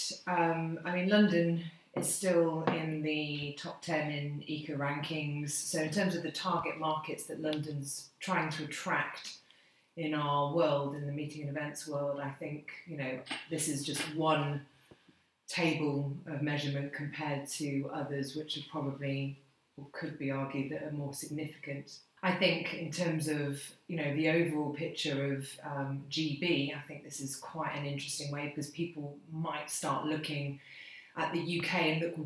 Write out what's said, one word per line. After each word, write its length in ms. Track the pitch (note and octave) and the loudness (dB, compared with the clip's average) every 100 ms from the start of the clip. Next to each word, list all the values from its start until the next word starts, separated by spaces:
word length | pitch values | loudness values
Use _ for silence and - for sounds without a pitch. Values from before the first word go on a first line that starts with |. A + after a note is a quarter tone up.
| - - - | -2 -4 0
um, 500 | F3 E3 E3 D#3+ E3 | 4 4 4 0 -2
I 100 | E3+ | -2
mean, 140 | F3+ F#3 | 2 6
London 560 | G#3 G#3 E3+ E3+ E3+ - - - - | 8 8 8 6 4 -2 -12 -8 -2
is 120 | E3+ | 2
still 540 | - F#3+ E3+ E3 D#3+ D#3+ | 2 4 6 6 4 2
in 360 | E3 D#3+ D#3 | 2 0 0
the 540 | D3+ D3+ D3+ D3 D3 C#3+ | 0 0 0 -2 -4 -6
top 240 | D#3 - | -8 -8
ten 300 | - D#3 D3+ | -2 0 0
in 320 | D3 C#3+ D3 - | -2 -2 -4 -4
Eco 300 | D3+ D3+ C#3 | -6 -4 -2
rankings. 760 | C#3+ D3 C#3+ D#3+ D3 D3 D3 | -2 -2 -2 -2 -2 -2 -2
So 320 | - - E3 | -2 0 0
in 80 | D#3 | 0
terms 240 | G3+ F3+ | 2 2
of 80 | E3 | 0
the 80 | D#3 | -2
target 480 | - F#3 E3+ - D#3 | -2 0 0 0 -2
markets 460 | D#3 D#3 - D3+ | 0 0 -2 -6
that 180 | - - | -4 -2
London's 680 | D#3 D#3 D3+ D3 C#3 - - - | 0 0 -2 -4 -4 -6 -8 -8
trying 300 | - E3+ D#3 | 0 0 0
to 120 | D#3 | -2
attract 760 | D3+ - F3+ D#3+ - - - - - - _ _ _ - | -4 -4 -2 0 -2 -6 -10 -12 -18 -20 _ _ _ -6
in 180 | D#3 | -2
our 400 | D3+ C#3+ C#3+ C#3+ | 2 4 4 4
world, 400 | E3 D#3 C#3+ C#3 | 6 6 6 2
in 100 | D3 | -2
the 80 | C#3+ | -2
meeting 280 | C#3+ D3 D3+ | -2 -4 -4
and 100 | C#3+ | -4
events 380 | C#3+ D3+ - D#3+ | -2 -4 -4 -4
world, 320 | C#3+ C#3+ C#3+ | -2 0 -2
I 100 | C#3+ | -4
think, 400 | - D3 D3+ - - - | -6 -6 -6 -10 -14 -10
you 100 | C#3+ | -6
know, 220 | C3 C3+ - - - | -4 -4 -6 -8 -4
this 160 | D#3+ D#3 | 0 2
is 180 | C#3 | 0
just 180 | - - D#3 | 0 -2 -2
one 500 | D3+ D#3 D3+ C#3+ C#3+ - _ - - _ - _ _ - | 2 4 6 4 0 -6 _ -20 -20 _ -20 _ _ -6
table 680 | - E3 D3+ D3 C#3 C#3+ - - | 2 2 4 2 2 0 -4 -6
of 140 | C#3+ | -2
measurement 500 | D3+ D3 C#3+ C#3 C#3+ | 0 2 0 0 -2
compared 560 | - D3 - D3 C#3 C#3 | -4 -6 -4 -2 -2 -2
to 420 | - D3 C#3 C#3 | -2 0 0 0
others, 440 | D3+ C#3 C#3 C3+ D#3 | -2 -2 -2 -2 -4
which 200 | D3+ D3 | -4 -6
are 140 | - | -6
probably, 720 | D#3 C#3 C#3 C#3 C#3 C#3 - - _ _ - | -4 -2 -2 -2 0 -2 -4 -16 _ _ -16
or 80 | - | -12
could 260 | - D3+ D3+ | -6 -6 -2
be 100 | C3+ | -2
argued, 440 | C3+ C3+ C#3+ C3 | 0 0 -2 -2
that 100 | D3+ | -2
are 80 | D3+ | -4
more 240 | D3 C#3 | -4 -4
significant. 840 | - - D3+ D3+ - - C#3 - - _ - | -4 -4 -4 -6 -8 -8 -8 -8 -16 _ -2
I 120 | F#3 | 2
think 420 | F3+ F3+ - - | 6 4 4 0
in 160 | D#3+ D#3+ | -4 -4
terms 380 | E3+ E3+ D#3+ D3+ | 0 2 2 2
of, 340 | D3+ C#3+ C#3 - - - | 2 0 -2 -8 -12 -6
you 100 | E3 | -2
know, 160 | C#3+ C#3 | 0 4
the 120 | D#3+ | 6
overall 420 | E3 E3 D3+ C#3+ | 6 4 2 0
picture 640 | C#3+ E3 - D#3 C#3 C#3 C3+ | -2 -4 -2 0 0 0 0
of, 120 | C3+ - | -4 -8
um, 380 | D3+ C#3 C3+ C#3 - | -6 -2 -2 -2 -4
G 260 | D#3 D#3 C#3 | -2 0 2
B, 340 | F3 C#3+ C#3+ C#3+ | 4 4 2 -2
I 40 | - | -8
think 160 | C#3+ | -12
this 160 | - - | -10 -6
is 160 | C3+ - | -4 -4
quite 400 | - E3 D3 C#3+ | -6 -4 -4 -2
an 100 | C#3+ | -2
interesting 460 | C#3 - - D3 | -4 -4 -4 -4
way, 160 | C#3+ D3 | -4 -4
because 220 | D3 C#3 | -4 -6
people 460 | - E3+ D3+ C#3+ C#3+ - | -2 -4 -4 -8 -8 -8
might 380 | D#3+ E3 D3 - | -4 -2 -2 -2
start 340 | - D#3+ C#3 | -2 0 0
looking 540 | D#3 D#3 D3+ D3 C#3+ C#3 - - - - - E3 | 2 0 0 -2 -2 -6 -10 -18 -16 -16 -10 -2
at 160 | D#3+ | 0
the 60 | E3+ | 0
U 240 | E3 E3+ | 0 0
K 300 | - F3+ D#3+ | 2 4 4
and 100 | D#3+ | 4
look 120 | E3+ D#3+ | 0 0